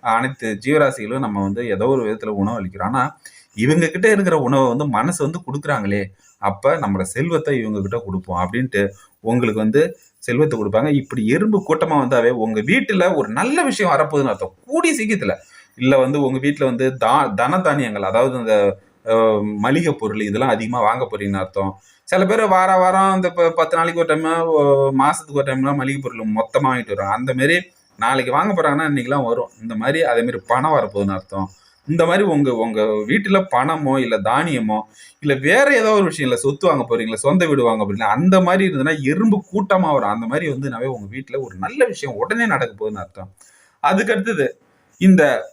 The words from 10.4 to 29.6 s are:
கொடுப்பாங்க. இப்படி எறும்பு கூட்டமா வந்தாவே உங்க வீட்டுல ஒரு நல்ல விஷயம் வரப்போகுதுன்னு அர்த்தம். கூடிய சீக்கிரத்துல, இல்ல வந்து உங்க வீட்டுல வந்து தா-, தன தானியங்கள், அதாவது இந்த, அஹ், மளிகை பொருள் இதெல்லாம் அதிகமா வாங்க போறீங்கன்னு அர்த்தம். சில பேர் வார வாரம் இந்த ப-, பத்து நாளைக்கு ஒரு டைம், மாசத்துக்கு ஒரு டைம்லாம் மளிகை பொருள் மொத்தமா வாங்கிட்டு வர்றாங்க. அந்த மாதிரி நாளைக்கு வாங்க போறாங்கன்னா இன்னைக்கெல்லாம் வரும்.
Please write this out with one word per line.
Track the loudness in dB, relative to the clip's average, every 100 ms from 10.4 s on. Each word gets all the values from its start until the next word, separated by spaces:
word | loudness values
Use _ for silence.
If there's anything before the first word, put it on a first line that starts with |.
| 0 0
கொடுப்பாங்க. | 0 0 2
இப்படி | 0 -2 -4 0
எறும்பு | 2 2 0
கூட்டமா | 0 -2 2 0
வந்தாவே | 2 2 2 2
உங்க | -2 -2
வீட்டுல | 0 0 0 0 2 2
ஒரு | -2
நல்ல | -2 -2 0
விஷயம் | 0 0 0
வரப்போகுதுன்னு | 2 2 0 0
அர்த்தம். | -2 -6 _ -4
கூடிய | 0 0
சீக்கிரத்துல, | 0 -2 -2 -2 -6 -10 -20 -20 -2
இல்ல | 2 4
வந்து | 4 2
உங்க | 0 0
வீட்டுல | -2 0
வந்து | -2 0 -2 0
தா-, | 2 2 2
தன | 0 0 2
தானியங்கள், | 0 0 -2 -2
அதாவது | 0 2 2 0
இந்த, | 2 4 2 0 _ _ 0
அஹ், | 2 4 2 -2 -2
மளிகை | 0 2 0
பொருள் | -2 -4 -4
இதெல்லாம் | -2 0 0
அதிகமா | 0 -2 0
வாங்க | 0 0 -4
போறீங்கன்னு | -4 -4 -4
அர்த்தம். | -4 -4 -6 -6 _ _ -2
சில | 0 2
பேர் | 2 2
வார | 2 4 4
வாரம் | 4 4 2 2
இந்த | 0
ப-, | 2 0 2
பத்து | 0 2
நாளைக்கு | 0 0
ஒரு | 0
டைம், | 0 0 -2 2 2 4 4 4 2
மாசத்துக்கு | 2 0 -4 -2
ஒரு | -2
டைம்லாம் | 0 0 0
மளிகை | -2 -4
பொருள் | -8 -8 -4
மொத்தமா | -2 0 0 0
வாங்கிட்டு | -2 -4
வர்றாங்க. | -4 -2
அந்த | -2 -2
மாதிரி | 0 2 0 -2 _ _ _
நாளைக்கு | 0 0 0
வாங்க | 0 0
போறாங்கன்னா | 0 0 0 0
இன்னைக்கெல்லாம் | -2 0 -2
வரும். | 0 -2 -4 _